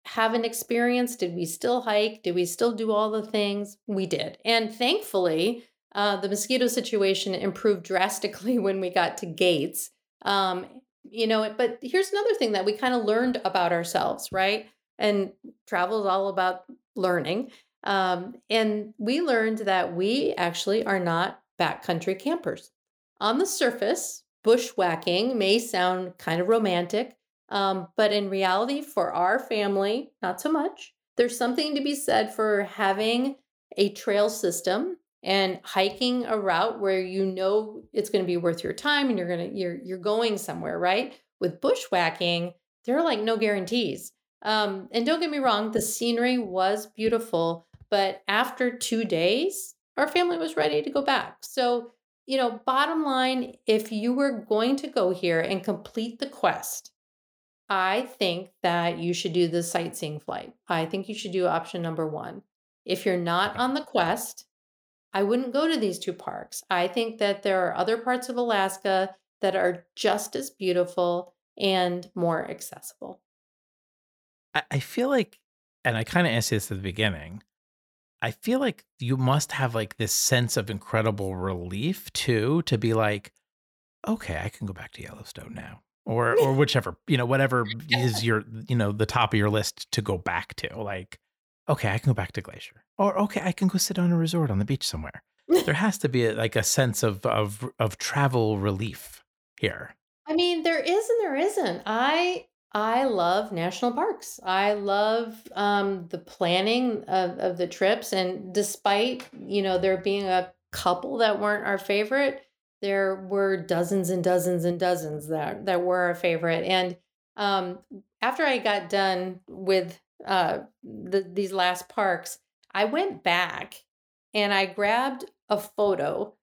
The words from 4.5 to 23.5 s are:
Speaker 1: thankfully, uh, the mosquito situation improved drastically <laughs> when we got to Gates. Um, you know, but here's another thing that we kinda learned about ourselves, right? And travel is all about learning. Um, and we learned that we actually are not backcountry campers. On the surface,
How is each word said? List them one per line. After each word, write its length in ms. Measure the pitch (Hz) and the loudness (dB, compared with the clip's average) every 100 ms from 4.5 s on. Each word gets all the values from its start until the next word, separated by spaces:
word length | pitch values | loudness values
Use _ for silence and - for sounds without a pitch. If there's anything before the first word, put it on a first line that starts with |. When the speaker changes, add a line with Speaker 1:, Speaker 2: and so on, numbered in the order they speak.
| 233 220 | 2 2
Speaker 1:
thankfully, 880 | - 247 403 - 190 180 160 196 240 - _ _ | 0 0 0 0 0 2 2 0 -2 -8 _ _
uh, 220 | 202 208 196 | 0 0 0
the 120 | 196 | -2
mosquito 380 | 202 - 254 247 | -2 0 2 2
situation 680 | 247 - 208 196 190 202 | 0 0 2 2 2 -2
improved 500 | 185 196 175 220 196 | -2 -4 0 2 0
drastically 760 | - 190 190 - - - 208 240 | 0 2 2 0 -6 -4 0 2
<laughs> 0 | |
when 220 | 196 190 | 2 0
we 100 | 185 | 0
got 260 | 185 170 - | 2 0 -2
to 80 | 175 | -6
Gates. 640 | 160 185 160 160 - - _ _ _ | 2 4 4 0 -6 -10 _ _ _
Um, 440 | - 196 190 180 - 254 - _ - | 0 2 2 -2 -8 -16 -20 _ -10
you 160 | 226 220 | -2 2
know, 240 | 220 214 220 | 2 0 0
but 220 | 240 233 | -2 -2
here's 300 | 254 359 392 | -2 0 0
another 220 | 403 427 | 0 0
thing 180 | 415 233 | 2 2
that 140 | 202 190 | 2 0
we 80 | |
kinda 240 | 214 254 247 | 0 0 2
learned 420 | 208 220 254 247 | 2 2 2 0
about 300 | 185 180 175 | 0 2 2
ourselves, 560 | 170 170 - - - - | 0 0 0 0 -2 -4
right? 340 | 190 190 214 220 _ _ - | 0 0 0 -6 _ _ -2
And 340 | 214 202 190 - - - - | 0 0 -2 -8 -20 -20 -4
travel 340 | 185 180 220 | -2 0 0
is 40 | 196 | 0
all 220 | 190 196 | 0 0
about 360 | 185 185 180 - - _ | 0 0 -2 -10 -20 _
learning. 580 | - 185 175 147 190 277 - _ _ | -2 0 2 0 -2 -4 -12 _ _
Um, 500 | - 196 185 180 190 - - | -2 2 2 0 -4 -12 -2
and 420 | 220 220 214 208 - | 2 2 0 -6 -6
we 240 | 220 285 | -2 0
learned 360 | 339 233 220 220 | 2 2 2 0
that 340 | 202 185 180 | 2 2 2
we 400 | 170 196 262 226 - | 0 0 2 0 -2
actually 480 | 175 170 - 214 | -4 -4 -2 0
are 160 | - 196 | 0 -2
not 400 | 170 165 185 - _ - | 0 0 -2 -6 _ -4
backcountry 600 | 160 - - 170 170 190 | -2 -2 -4 -4 -4 -4
campers. 520 | 277 339 165 - - _ _ _ _ - | -4 -4 -4 -8 -12 _ _ _ _ -4
On 180 | 208 254 | 0 0
the 80 | |
surface, 800 | 392 | 0